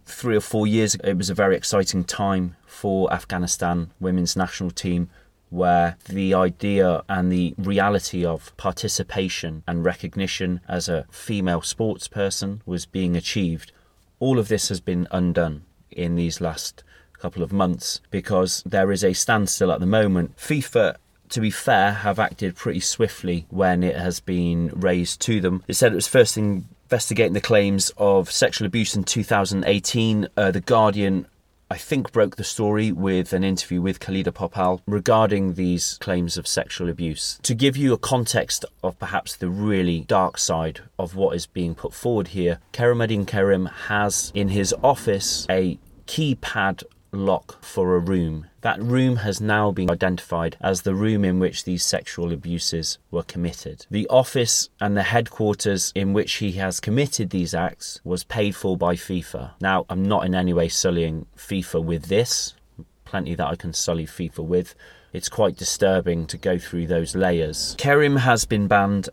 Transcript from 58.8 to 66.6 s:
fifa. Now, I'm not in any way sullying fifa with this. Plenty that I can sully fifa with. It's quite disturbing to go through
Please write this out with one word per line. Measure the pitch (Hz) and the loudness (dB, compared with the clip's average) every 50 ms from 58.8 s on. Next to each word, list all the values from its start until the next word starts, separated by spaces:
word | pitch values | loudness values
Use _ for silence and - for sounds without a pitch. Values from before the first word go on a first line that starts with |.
| 87 87 87 | 2 0 0
fifa. | - - - 92 87 78 - - 62 64 - - _ | -2 -4 -4 -4 -4 -4 -6 -10 -12 -12 -12 -10 _
Now, | 98 95 95 92 - - | 0 0 0 0 0 -2
I'm | 90 92 | -2 -2
not | 98 101 104 - - | 2 2 2 2 2
in | 90 92 | 2 2
any | 92 90 90 | 2 2 2
way | 87 85 82 82 | 2 2 2 2
sullying | - - - 92 87 85 82 80 80 80 - - _ | 0 0 0 2 2 2 0 -2 -2 -6 -8 -12 _
fifa | - - - 101 92 87 - - 82 | -20 -10 -6 -6 -6 -4 -2 -4 -2
with | 82 82 85 80 85 | 0 0 -2 -4 -2
this. | 85 95 110 120 - - - - - - _ _ _ _ - - - _ _ _ | 0 0 0 2 0 -2 -4 -4 -6 -12 _ _ _ _ -20 -20 -20 _ _ _
Plenty | - - 95 - 80 85 | -8 -6 -6 -4 -4 -4
that | 85 82 | -2 -2
I | 71 87 | -2 -4
can | - - 85 | -4 -6 -8
sully | 78 - - 92 82 82 80 | -6 -4 -2 -2 -2 -2 -4
fifa | - - - 87 80 - - 80 | -6 -6 -8 -8 -6 -6 -8 -4
with. | 82 90 90 90 - - - - - - - _ _ - | 0 0 0 0 -2 -10 -20 -20 -20 -20 -20 _ _ -10
It's | 90 - - | -8 -8 -6
quite | - - 107 92 - | 0 0 0 0 0
disturbing | - 92 - - - 101 95 95 92 85 90 85 85 80 | -4 -6 -6 -2 2 2 4 4 2 2 0 -2 -2 -4
to | 78 - | -6 -10
go | 85 - 95 90 | -4 -2 -2 -2
through | 87 | -2